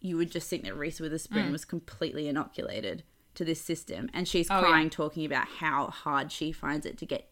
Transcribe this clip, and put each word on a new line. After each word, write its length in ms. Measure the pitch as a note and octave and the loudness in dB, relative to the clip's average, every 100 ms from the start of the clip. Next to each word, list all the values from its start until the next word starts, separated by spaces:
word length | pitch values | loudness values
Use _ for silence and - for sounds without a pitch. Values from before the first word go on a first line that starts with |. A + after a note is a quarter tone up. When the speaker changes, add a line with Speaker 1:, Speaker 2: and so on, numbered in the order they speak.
Speaker 1:
you 160 | F#3 E3 | -2 0
would 140 | E3+ | 0
just 180 | E3+ - | -2 -4
think 140 | F3+ | -4
that 100 | F3+ C#3+ | -4 -6
Reese 240 | D3+ - | -6 -4
Witherspoon 500 | D#3+ D#3+ - G#3+ G3 | -4 -4 -2 0 2
Speaker 2:
Mm. 20 | |
Speaker 1:
was 120 | D#3 | -2
completely 640 | - E3+ - - E3 D3+ D3 | -4 -8 -6 -4 -4 -2 -2
inoculated 760 | C#3+ - - - - - E3 - _ _ - | 0 -2 -4 -4 -4 -4 -6 -10 _ _ -4
to 100 | E3 | 0
this 160 | D#3+ | 0
system." 480 | - D#3+ - F2+ - | -2 -4 -4 -6 -4
And 140 | - F3 | -2 2
she's 220 | F3+ E3 | 2 4
Speaker 2:
Oh, 60 | F#3+ | 6
yeah. 60 | |
Speaker 1:
crying, 280 | F3+ D#3+ D#3 | 8 8 6
talking 360 | - D3+ E3 D3+ | 2 -2 -2 0
about 220 | C3 - | 0 0
how 400 | - D#3 C#3+ - | -2 2 2 0
hard 440 | - D3+ C#3 D3 | -2 0 0 0
she 200 | - D#3 | -2 -4
finds 340 | D#3+ - D3+ - | -2 -2 -2 -4
it 100 | - | -8
to 80 | E3 | -6
get 240 | - - | -6 -6